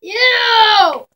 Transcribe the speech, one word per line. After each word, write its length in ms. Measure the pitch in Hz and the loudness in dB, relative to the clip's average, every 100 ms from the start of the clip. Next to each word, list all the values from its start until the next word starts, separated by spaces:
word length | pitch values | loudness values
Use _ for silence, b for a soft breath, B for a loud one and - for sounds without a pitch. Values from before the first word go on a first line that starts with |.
Ew! 1040 | 349 427 508 494 480 453 440 415 359 269 254 | -12 -2 0 0 0 0 2 2 0 -2 -12